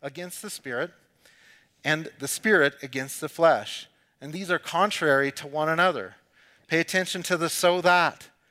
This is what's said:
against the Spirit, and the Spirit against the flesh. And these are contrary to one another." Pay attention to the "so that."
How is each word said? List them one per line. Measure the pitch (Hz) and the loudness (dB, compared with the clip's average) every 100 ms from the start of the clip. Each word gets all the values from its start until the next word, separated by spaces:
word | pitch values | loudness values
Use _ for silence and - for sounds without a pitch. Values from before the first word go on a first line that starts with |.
against | 143 139 180 - | -14 -12 -14 -12
the | 208 | -14
Spirit, | - 135 123 175 _ _ _ _ _ _ _ _ _ | -12 -8 -6 -6 _ _ _ _ _ _ _ _ _
and | 143 156 160 - | -2 -2 -4 -10
the | 139 | -8
Spirit | - 220 190 143 - | -4 2 4 4 0
against | 131 131 135 - | -10 -8 -8 -8
the | 151 | -10
flesh. | - 165 120 104 - - _ _ _ | 2 4 4 0 -12 -16 _ _ _
And | 139 | -14
these | 170 180 | -10 -4
are | 175 | -4
contrary | - 170 208 - 156 139 139 | -2 0 0 2 2 2 2
to | - 143 | -4 -8
one | 151 156 | -4 0
another." | 160 185 139 95 - _ _ _ _ - | 2 2 0 -8 -16 _ _ _ _ -2
Pay | 160 | -2
attention | 165 185 180 185 | 0 -2 -2 -4
to | 165 170 | -4 -2
the | 160 | -2
"so | - 175 180 | 2 2 4
that." | 175 175 160 - - _ _ | 4 4 4 -2 -14 _ _